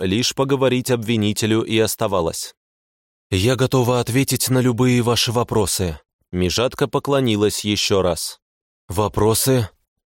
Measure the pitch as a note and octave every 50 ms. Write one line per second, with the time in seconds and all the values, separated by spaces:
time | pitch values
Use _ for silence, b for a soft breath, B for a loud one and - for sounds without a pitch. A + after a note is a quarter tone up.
0 | F#2 F#2+ F#2 A2+ B2 - - - C#3 C3+ C#3 C3 C3+ B2+ B2+ B2+ B2 - B2+ A#2+
1 | A2 G#2+ A#2+ A2 G#2 G#2 G#2 - A2+ G#2+ A2 A2+ A2 - A2+ A2 A2 G#2 - -
2 | A2+ G#2+ G2 F#2 E2 E2 - - - - - _ _ _ _ _ _ _ _ _
3 | _ _ _ _ _ - G2+ F#2 F#2 A#2+ C3 G#2+ C3 B2 - C3 A#2+ A2+ B2 B2
4 | A#2 - A2 C3+ C3+ - C3 A#2+ - - B2+ B2+ B2 B2+ A#2+ A2 B2+ B2+ B2 B2
5 | A2+ A#2+ A#2 G#2+ - - A2 A#2+ A#2 - A#2 A2 G2+ F2+ - - F#2+ F2 D#2 -
6 | _ _ _ _ _ _ - F2+ F#2 F2 D#2+ - A#2 B2+ - - C#3+ B2+ - C#3+
7 | - C3+ C#3+ C#3 C3 A#2+ G#2+ G2+ G#2 G#2 - - - G#2 G#2 F#2+ - - G#2 F#2+
8 | F2+ F2+ E2 - - - - - _ _ _ _ _ _ _ _ _ - F2 G2+
9 | G#2+ G2 - - G#2 A2 A2 - - C3 C3 B2+ A2+ - - _ _ _ _ _
10 | _ _ _ _